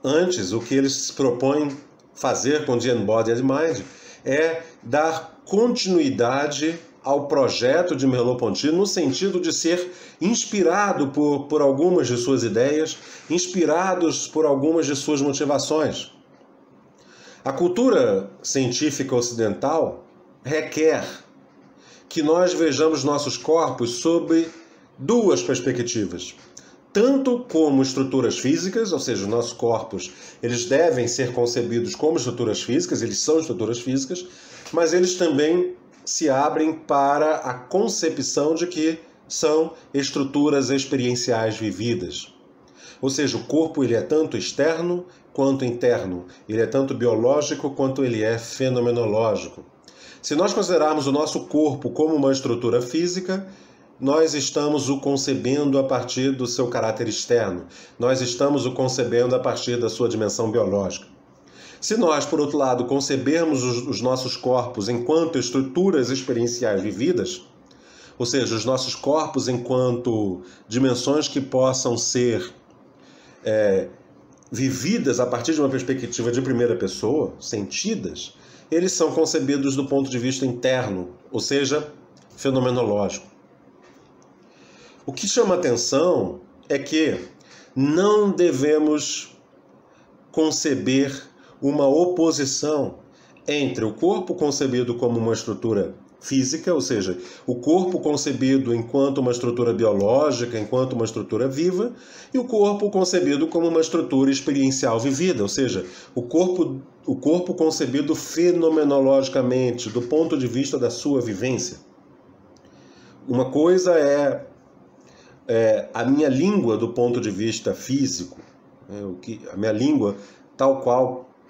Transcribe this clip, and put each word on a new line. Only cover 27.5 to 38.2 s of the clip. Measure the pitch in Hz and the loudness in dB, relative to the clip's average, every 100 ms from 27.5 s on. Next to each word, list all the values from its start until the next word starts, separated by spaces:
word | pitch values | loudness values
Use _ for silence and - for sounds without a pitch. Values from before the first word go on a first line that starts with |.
como | 160 151 135 | 2 4 4
estruturas | 131 - 131 131 117 92 | 2 0 0 0 0 0
físicas, | 127 160 180 220 214 | 0 0 0 -2 -2
ou | 151 | -2
seja, | 131 107 | -2 -4
os | 101 | 0
nossos | 117 117 | -2 -2
corpos, | - 117 113 - 92 - - - - | -2 0 0 -2 -10 -10 -16 -20 -8
eles | 120 123 120 | -4 -4 0
devem | 139 170 127 117 | 2 4 2 -2
ser | - 123 | -2 -4
concebidos | 127 120 131 117 117 104 - | 0 -2 -2 -2 -2 -4 -2
como | 151 160 | 0 0
estruturas | 123 - 113 98 | -4 -4 -4 -4
físicas, | - 135 175 131 | -2 -2 0 -4
eles | 110 101 | -4 -4
são | - 160 | 0 0
estruturas | 156 104 110 120 | 0 -4 -4 -4
físicas, | 131 135 135 180 - - - - - | -4 -4 -4 -8 -10 -20 -20 -20 -6
mas | 160 165 | 0 2
eles | 175 180 - | 2 2 2
também | 170 139 151 175 180 - - - - | 0 2 2 2 0 -6 -20 -18 -8
se | - 156 | -2 0
abrem | 131 151 160 156 | 2 2 0 -2
para | 156 - 143 139 147 156 156 | -2 -2 2 2 2 2 0
a | 135 | -4
concepção | 123 - 185 226 196 165 139 | -10 -4 -2 0 0 -2 -2